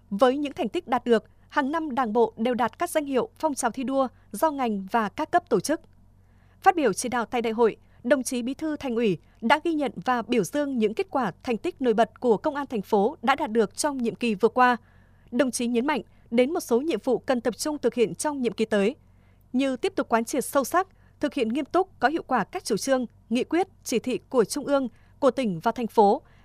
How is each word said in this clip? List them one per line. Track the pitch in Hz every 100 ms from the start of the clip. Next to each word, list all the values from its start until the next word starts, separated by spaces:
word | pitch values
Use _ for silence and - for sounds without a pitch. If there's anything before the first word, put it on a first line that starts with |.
| _
Với | 196 262 277
những | 285
thành | 277 247
tích | 349 349
đạt | 247 247
được, | 220 - _ -
hàng | - 269
năm | 320 320 254
Đảng | 240
bộ | 220 226 -
đều | 226
đạt | 240 226 -
các | 349
danh | 311 285
hiệu, | 262 226 -
phong | 311
trào | 269 240
thi | 214
đua | 254 269 254 - -
do | 208 320
ngành | 277 247 208 190
và | 233 208
các | - 302
cấp | 349 -
tổ | 214
chức. | - 311 - - - _ _ _ _ _
Phát | 381 370
biểu | 269
chỉ | 185 247
đạo | 240 208
tại | 247
đại | 233
hội, | 220 233 - _ -
đồng | 233 285
chí | 247 254
Bí | 240
thư | 269 311 294
Thành | 277 233
ủy | 233 170 - _
đã | 226 294
ghi | 339
nhận | 311 262 - 175
và | 247
biểu | 220 247
dương | 175 294 285 262
những | 214
kết | 226 392
quả, | 285 220 -
thành | - 226
tích | 349 -
nổi | 254
bật | 220 220 -
của | 247 202
Công | 311 277
an | 277
thành | 226
phố | - 214 208 320
đã | 247 277
đạt | 294
được | 220 208 -
trong | 311 277
nhiệm | 226 190
kỳ | 240 202
vừa | 220
qua. | 247 247 240 - - - _ -
Đồng | 247 262
chí | - 240
nhấn | 240 269
mạnh | 285 - - -
đến | 233 254
một | 349
số | - 240
nhiệm | 302 277
vụ | - 220
cần | - 254
tập | 247 -
trung | 311 302
thực | 240
hiện | 247 220 165
trong | 302 285
nhiệm | 240
kỳ | - 220
tới, | 208 196 294 _ _ _ _ _
như | 247 269 254
tiếp | 392 -
tục | 247
quán | 226 233
triệt | 285 -
sâu | 285
sắc, | 247 339 370 _ _ _
thực | 294
hiện | - 220
nghiêm | 247 285
túc, | 339 381 -
có | 247
hiệu | 320 -
quả | 254
các | 185 370 -
chủ | 208
trương, | - 262 240 - _
nghị | 240
quyết, | - 320 381 -
chỉ | - 233
thị | 254 226 -
của | 262 196
Trung | 294 269
ương, | 277 254 - - -
của | 269
tỉnh | 247 240 165
và | 233
thành | 226 233
phố | - 202 262 - -